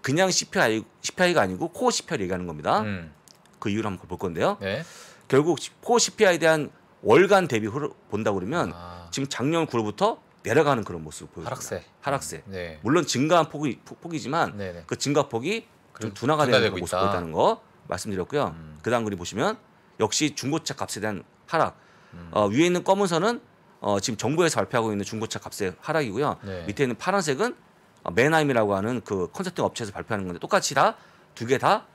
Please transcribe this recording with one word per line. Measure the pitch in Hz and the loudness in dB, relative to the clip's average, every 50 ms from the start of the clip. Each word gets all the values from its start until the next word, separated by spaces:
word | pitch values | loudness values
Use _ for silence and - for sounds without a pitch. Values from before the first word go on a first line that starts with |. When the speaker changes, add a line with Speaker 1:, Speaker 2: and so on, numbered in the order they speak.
Speaker 1:
그냥 | _ - 131 165 190 190 | _ 0 2 2 2 2
씨피아이, | 170 - - - - 196 160 123 110 110 104 - _ _ - | 2 0 -2 -2 0 2 4 4 4 0 -2 -6 _ _ -12
씨피아이가 | - - - 185 175 175 156 110 | -12 -2 2 2 4 4 4 2
아니고 | 95 92 90 156 170 | 2 0 -4 -6 -6
코어 | - - 247 247 | -4 0 0 0
씨피아이를 | 226 - - - 170 135 98 | 0 0 -4 -6 -6 -4 -4
얘기하는 | 87 92 90 90 | -4 -4 -4 -6
겁니다. | 87 80 76 73 90 139 196 | -8 -10 -6 -2 0 0 0
Speaker 2:
음. | 214 107 101 92 85 78 73 _ _ - - _ _ _ _ _ | 0 -2 -6 -8 -10 -14 -18 _ _ -20 -20 _ _ _ _ _
Speaker 1:
그 | - 113 | -4 -4
이유를 | 101 107 110 107 | -2 -2 -2 -4
한번 | 95 87 - - | -6 -8 -10 -12
볼 | 90 85 | -12 -6
건데요. | - 95 82 82 110 170 202 202 | -6 -6 -2 0 0 -2 -2 -2
Speaker 2:
네. | 104 95 101 131 170 - - - - - - - - _ | -6 -6 -6 -6 -8 -10 -16 -20 -20 -20 -20 -20 -8 _
Speaker 1:
결국 | - 135 151 165 170 - | 2 4 4 4 0 -2
시-, | - - - _ - | -4 -12 -16 _ -2
코어 | - 233 233 | 2 2 2
씨피아이에 | - - - - 214 196 175 170 | 2 2 2 4 4 4 4 6
대한 | 165 160 160 156 143 - - _ _ _ _ _ - | 4 4 4 4 2 -4 -8 _ _ _ _ _ 4
월간 | - 110 151 185 202 202 196 185 147 | 6 8 8 8 8 8 6 6 4
대비 | 123 110 104 | 0 0 0
흐르-, | 110 101 - 143 - - _ _ _ | -2 -4 -4 -6 -6 -8 _ _ _
본다 | - 101 110 117 104 | -4 -2 0 0 0
그러면 | 95 87 98 139 175 147 95 85 | 0 -2 -2 -2 -2 -2 -2 -4
Speaker 2:
아. | 87 87 87 87 87 87 85 | -10 -14 -16 -16 -16 -16 -10
Speaker 1:
지금 | 87 - 135 135 | -6 -6 -6 -4
작년 | - - 113 139 165 165 160 | -4 -2 -2 0 0 0 0
구월부터 | 151 - 120 110 104 101 - 185 208 269 - _ _ _ _ _ | 0 -2 -2 -2 -2 -2 0 0 0 0 -2 _ _ _ _ _
내려가는 | 92 113 139 160 147 139 120 101 | 2 4 4 6 4 4 2 0
그런 | - 87 82 80 | -6 -8 -10 -10
모습을 | 78 76 - 87 78 | -12 -14 -14 -16 -16
보여줍니다. | _ - 82 117 | _ -12 -8 -8
Speaker 2:
하락세. | 123 120 - - 107 92 - _ _ _ | -8 -8 -8 -8 -8 -10 -10 _ _ _
Speaker 1:
하락세. | - 139 139 135 - - 95 - - | -4 -4 -4 -4 -4 -8 -12 -12 -14
Speaker 2:
네. | - 98 92 87 85 80 76 78 | -12 -10 -10 -10 -10 -12 -8 -2
Speaker 1:
물론 | 104 139 180 160 | 2 2 2 2
증가한 | - - 117 135 156 175 175 160 160 | 2 0 0 2 4 4 4 4 2
폭이, | - 147 151 147 113 - _ | -2 -6 -4 -4 -4 -6 _
폭-, | - 123 _ | -20 -20 _
폭이지만 | - 170 170 151 107 123 139 170 156 113 - | -14 -10 -10 -8 -6 -4 0 0 0 -2 -2
Speaker 2:
네네. | 104 101 95 87 85 82 | -8 -8 -8 -10 -12 -8
Speaker 1:
그 | - - | -8 -8
증가폭이 | 120 - 139 143 151 139 - - 113 120 160 214 226 | -4 -2 0 2 2 2 0 -2 -6 -4 -4 -6 -6
좀 | 214 _ _ _ _ _ _ | -8 _ _ _ _ _ _
Speaker 2:
그래도 | - 110 107 101 | -10 -10 -10 -8
Speaker 1:
둔화가 | - - 127 156 151 151 | -4 -2 0 2 2 2
되는 | 123 117 127 | 4 4 4
Speaker 2:
둔화되고 | 117 104 98 98 | 4 2 0 -2
Speaker 1:
모습 | 87 85 - | -6 -4 -2
Speaker 2:
있다. | 90 | 0
Speaker 1:
보였다는 | 95 101 101 92 87 82 78 | 0 0 0 -2 -4 -4 0
거 | 90 123 185 226 - - _ _ _ _ - | 2 2 2 2 0 -6 _ _ _ _ -8
말씀드렸고요. | - - - 113 101 92 90 - - 147 135 101 80 | -8 -8 -6 -6 -4 -6 -6 -2 -2 -2 -2 -2 -4
Speaker 2:
음. | 82 80 78 78 76 | -8 -14 -16 -18 -8
Speaker 1:
그 | - 113 | -4 0
다음 | 117 120 113 | 0 0 0
글이 | 107 101 | 0 -4
보시면 | 90 87 - 85 98 139 196 220 - - _ _ _ _ _ _ _ | -6 -8 -8 -4 -2 -2 -2 -2 -4 -10 _ _ _ _ _ _ _
역시 | 110 104 - - 151 151 147 | -2 0 0 0 -2 -2 -2
중고차 | - - 131 139 123 - - 139 | -4 -4 -4 -4 -4 -4 -6 -8
값에 | - - - - 110 | -8 -8 -8 -8 -6
대한 | 98 107 104 90 - _ _ _ _ | -6 -6 -6 -6 -10 _ _ _ _
하락. | - - 165 143 95 - _ _ _ _ - _ _ - | -4 0 0 0 0 0 _ _ _ _ -20 _ _ -20
Speaker 2:
음. | 85 85 85 | -18 -16 -4
Speaker 1:
어, | 80 - 104 | 0 2 2
위에 | 101 101 127 160 | 4 4 4 4
있는 | 180 180 175 - | 4 4 0 2
검은 | - 196 196 202 | 2 2 4 4
선은, | 185 175 160 170 220 240 240 - _ _ _ _ _ _ _ | 2 2 2 2 2 0 -2 -6 _ _ _ _ _ _ _
어, | - 101 104 98 | -2 0 0 0
지금 | - - 113 | 0 -2 -6
정부에서 | 104 - 110 147 160 180 165 143 | -4 -2 -2 2 2 2 2 2
발표하고 | 120 98 - - 123 110 113 107 | 0 -2 0 0 0 0 0 -2
있는 | 101 98 | -4 -4
중고차 | - - 110 107 110 - 107 | -6 -6 -6 -6 -6 -8 -10
값의 | - - - - 104 92 87 - | -10 -12 -8 -4 -4 -4 -4 -6
하락이고요. | - - 151 160 151 117 90 110 147 139 92 - - | -8 -2 -2 -2 0 -2 -2 -2 -2 -2 -2 -4 -8
Speaker 2:
네. | 101 95 90 85 | -12 -10 -10 -8
Speaker 1:
밑에 | 80 101 - 143 | -8 -2 -2 0
있는 | 127 120 | -2 -2
파란색은, | - - 175 190 202 180 151 135 131 196 247 - - _ _ _ _ _ _ _ _ _ | -4 -4 -2 0 0 0 0 0 0 -2 -4 -4 -8 _ _ _ _ _ _ _ _ _
어, | - | -4
맨하임이라고 | 87 87 123 147 160 160 156 143 135 117 110 104 101 | 2 4 4 6 6 4 4 4 4 4 4 4 2
하는 | 95 98 110 127 120 101 | 0 0 -2 -4 -4 -4
그 | - 107 95 90 85 - | -4 -2 -2 -2 -4 -6
컨설팅 | - 98 - - - 113 | -8 -8 -8 -4 -2 -2
업체에서 | 98 - - 117 101 98 | -2 -2 -4 -10 -8 -8
발표하는 | - 90 - 117 101 95 | -10 -8 -6 -6 -4 -4
건데 | 92 87 85 | -6 -8 -8
똑같이 | - 80 - 196 - - 147 | -6 0 0 0 0 2 2
다 | 135 151 202 226 - - - _ _ _ _ _ | 4 4 4 2 -2 -14 -20 _ _ _ _ _
두 | - 120 | -10 0
개 | 117 135 - | 0 0 2
다 | 117 143 185 220 - - _ | 4 4 4 4 0 -8 _